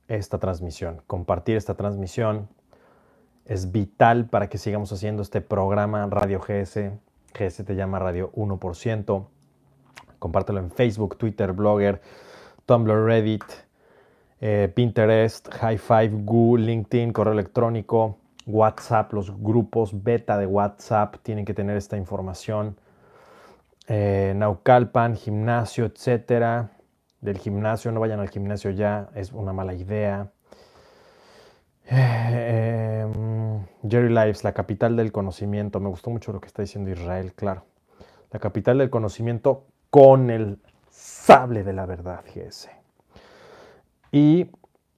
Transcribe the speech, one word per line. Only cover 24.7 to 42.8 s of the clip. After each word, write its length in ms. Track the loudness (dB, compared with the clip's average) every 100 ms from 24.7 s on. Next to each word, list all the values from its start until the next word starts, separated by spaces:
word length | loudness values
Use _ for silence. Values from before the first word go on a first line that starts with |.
| 6 6 0 0 -2
gimnasio, 680 | -6 -4 -2 -2 -2 -4 -6
etcétera. 840 | -4 -2 -2 0 0 0 -2 -6 _ _ _ _ _
Del 180 | -8 -6
gimnasio, 520 | -6 -4 -2 -2 -4
no 80 | -2
vayan 220 | -2 -4
al 80 | -6
gimnasio 420 | -8 -6 -6 -4
ya, 400 | -2 -2 -2 -8 -12
es 160 | -12
una 200 | -8 -8
mala 220 | -6 -8
idea. 560 | -8 -6 -4 -4 -4 -8 _ _ -20 _ _ _ _ _ _ _ -20 -20 _ _ _ 0
Eh, 1160 | 2 2 2 -2 -2 0 0 0 -2 -4 -4
em, 640 | -4 -4 -4 -4 -4 -6 -10 _ 0
Jerry 180 | 2 4
Lives, 360 | 4 2 0
la 80 | -4
capital 420 | -4 -4 -2 0
del 160 | 0 -2
conocimiento. 720 | -2 -6 -6 -6 -4 -4 -6
Me 80 | -6
gustó 220 | -8 -8
mucho 220 | -8 -8
lo 80 | -12
que 60 | -12
está 160 | -10
diciendo 280 | -8 -8 -8
Israel, 440 | -8 -6 -6 -8
claro. 300 | -8 -6 -6 -12 _ _ _ -20 _ _
La 80 | -8
capital 400 | -6 -2 2 2
del 120 | 2
conocimiento 760 | -2 -4 -6 -6 0 0 0 _ _ _
con 400 | 10 12 10 6
el 300 | 0 -4 -8 _ _ _
sable 720 | _ -20 2 8 8 6 -4
de 80 | -4
la 140 | -6 -6
verdad, 360 | -10 -10 -12 -14
G 140 | -16 -16
S. 240 | -18 -20 -20